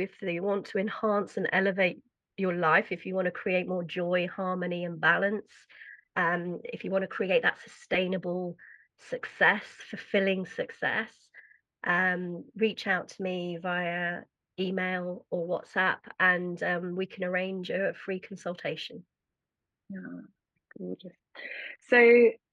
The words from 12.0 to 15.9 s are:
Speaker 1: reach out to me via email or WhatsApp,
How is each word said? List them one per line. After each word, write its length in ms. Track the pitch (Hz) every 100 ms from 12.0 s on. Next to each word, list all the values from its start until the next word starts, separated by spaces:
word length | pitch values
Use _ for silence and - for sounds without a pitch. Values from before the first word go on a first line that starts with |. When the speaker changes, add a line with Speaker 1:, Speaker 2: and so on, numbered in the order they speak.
| 185 180 180 175 - 196
Speaker 1:
reach 300 | 220 - 202
out 220 | 185 -
to 140 | -
me 360 | 190 185 175 170
via 600 | 180 175 175 175 175 175 - _ _ -
email 640 | 185 185 185 185 180 180 -
or 180 | 175 170
WhatsApp, 500 | 175 - - 185